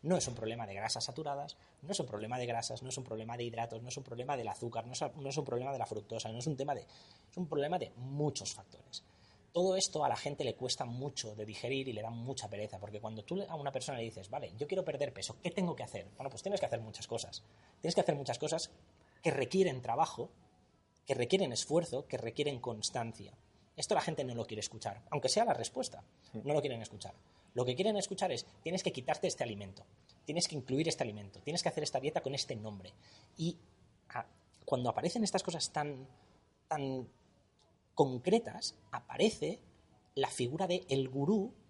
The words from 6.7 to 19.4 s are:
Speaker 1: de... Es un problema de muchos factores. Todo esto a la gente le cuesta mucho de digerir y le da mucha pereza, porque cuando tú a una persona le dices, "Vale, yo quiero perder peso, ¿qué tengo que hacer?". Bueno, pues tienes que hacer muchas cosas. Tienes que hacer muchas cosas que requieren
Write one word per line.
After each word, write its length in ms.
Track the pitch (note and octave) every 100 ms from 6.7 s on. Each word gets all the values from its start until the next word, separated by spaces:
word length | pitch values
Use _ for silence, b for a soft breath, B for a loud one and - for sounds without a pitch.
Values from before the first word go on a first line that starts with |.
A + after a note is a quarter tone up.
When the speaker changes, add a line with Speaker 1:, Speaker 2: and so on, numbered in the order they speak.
| C3
Speaker 1:
de... 60 |
Es 560 | - - - - - -
un 100 | E3+
problema 300 | D3 C#3+ F3
de 120 | - A#2+
muchos 580 | C3 C#3+ D3 - G2
factores. 500 | - - - - - b b b b -
Todo 220 | E3+ F#3 F#3
esto 280 | - D#3
a 60 | C#3
la 60 | A#2
gente 280 | C#3+ C#3+
le 120 | C3 -
cuesta 300 | B2 - B2
mucho 500 | B2 C#3+ - A2+ G#2+
de 100 | G#2+
digerir 420 | G#2+ B2 C3+ C3+
y 40 |
le 80 | G#2+
da 80 | A2+
mucha 400 | A#2 A#2+ B2 G#2+
pereza, 300 | G#2 G#2+ F#2+
porque 200 | G2+ G#2
cuando 220 | A2 A2
tú 180 | - F#3 G3
a 80 | D#3+
una 160 | C#3+
persona 260 | B2+ - B2+
le 60 | A2+
dices, 240 | G#2+ F#2+
"Vale, 240 | C#3 D3 G#2
yo 80 | D3
quiero 180 | F#3+ E3+
perder 280 | C#3 C#3
peso, 220 | G#2 - -
¿qué 80 | F3
tengo 240 | - F3 D3
que 80 |
hacer?". 240 | A#2 G2+ F2 -
Bueno, 140 | C3+
pues 120 | G#2
tienes 180 | G3 G3+
que 60 | -
hacer 120 | A2+
muchas 260 | A2 - -
cosas. 380 | A#2 - - B B B B
Tienes 120 | E3
que 80 | F#3
hacer 140 | - C#3+
muchas 240 | C3 A#2+
cosas 320 | D3+ D#3+ - - - - b b
que 80 | E3+
requieren 520 | C#3